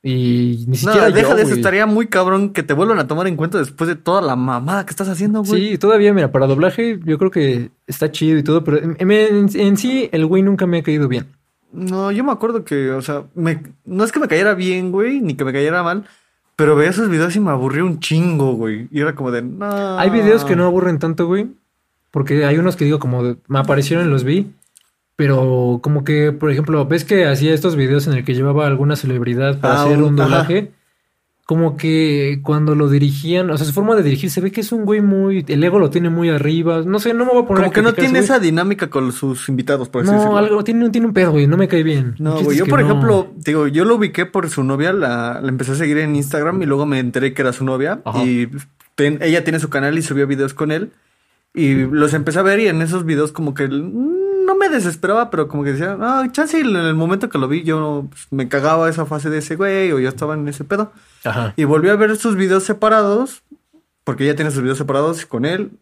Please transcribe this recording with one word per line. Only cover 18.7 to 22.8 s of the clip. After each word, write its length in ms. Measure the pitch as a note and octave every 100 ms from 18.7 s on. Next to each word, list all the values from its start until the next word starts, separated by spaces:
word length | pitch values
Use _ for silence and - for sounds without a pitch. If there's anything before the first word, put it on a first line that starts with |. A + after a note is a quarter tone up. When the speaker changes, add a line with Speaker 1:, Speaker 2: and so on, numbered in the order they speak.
| G#2+ B2
Speaker 2:
Y 100 | D3
era 140 | D3+
como 160 | C#3+ C3
de, 120 | A#2+
"No". 540 | B2 F#3+ G3+ G3+ G3 F#3
Speaker 1:
Hay 140 | F#3+
videos 340 | A3+ G#3 A3
que 120 | C#3+ F3
no 80 |
aburren 340 | F3+ F3+ F3+ D#3
tanto, 300 | E3 D#3+ E3+
güey, 180 | F#3+ A#3 - _ _ _ _ _
porque 340 | C#3+ C3+ C#3+
hay 140 | C#3+ D3+
unos 160 | F3+
que 120 | F3+